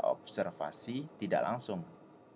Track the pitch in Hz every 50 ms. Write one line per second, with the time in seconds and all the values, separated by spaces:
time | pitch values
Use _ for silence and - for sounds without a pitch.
0 | - - - - - - - 104 92 87 - - 76 76 - - - 117 120 135
1 | 151 160 - - 104 87 90 65 62 90 117 123 - - 101 87 82 - - -
2 | - - - - - - -